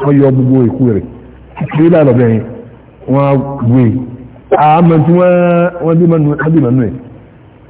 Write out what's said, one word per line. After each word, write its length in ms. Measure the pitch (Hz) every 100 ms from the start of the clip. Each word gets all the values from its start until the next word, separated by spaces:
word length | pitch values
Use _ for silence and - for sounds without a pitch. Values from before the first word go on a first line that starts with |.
| 143
wọ́n 160 | 139
yọ 100 | 139
gbogbo 320 | 131 127 131 117
ìkú 180 | - 123 98
rẹ̀. 80 | - - - - - -
Kékeré 340 | 135 151 165
náà 140 | 170
lọ́bẹ̀ 240 | 143 120 117
yẹn, 140 | 110 - - - - - - -
wọ́n 160 | 135 139
á 80 | 139 - 135 120
wé. 100 | 127 117 90 - - - - - -
Àmọ́ 400 | 151 160 170 160 143
tí 60 |
wọ́n, 220 | 175 180 180 175 170 175 175
wọ́n 120 | 160 165
dé 60 | 175
mọ́nú, 200 | 165 147
wọ́n 220 | 147 151
dé 60 | 160
mọ́nú 200 | 123 131
ẹ̀. 100 | 107 - - - - - - -